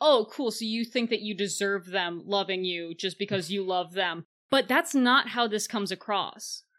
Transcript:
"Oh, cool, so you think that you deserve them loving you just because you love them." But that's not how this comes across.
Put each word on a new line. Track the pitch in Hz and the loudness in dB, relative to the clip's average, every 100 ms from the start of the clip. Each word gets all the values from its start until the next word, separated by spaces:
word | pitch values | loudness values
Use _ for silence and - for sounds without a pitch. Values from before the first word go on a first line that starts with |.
"Oh, | 302 254 214 | 4 4 4
cool, | - 247 | -4 -4
so | 214 | -2
you | 220 226 | -4 -2
think | 226 254 233 | -2 -2 0
that | 214 | -2
you | 208 | -2
deserve | 190 202 - 202 202 175 | -4 -4 -2 -2 -2 -2
them | 185 175 170 190 | -4 -2 -4 -2
loving | 202 190 185 | 0 0 -2
you | 185 175 170 | -2 -4 -6
just | 165 190 - | -6 -6 -4
because | 202 196 160 | -2 -2 -2
you | 202 | -2
love | 185 180 170 | 0 -2 -2
them." | 185 180 165 - _ _ | -2 -2 -4 -10 _ _
But | 269 - | 2 4
that's | 285 339 | 2 2
not | 277 247 269 - | 4 6 6 4
how | 240 233 | 0 0
this | 208 - | 0 -2
comes | 226 196 | -4 -4
across. | 190 - 202 143 - - - - | -4 -2 -2 -2 -8 -14 -14 -18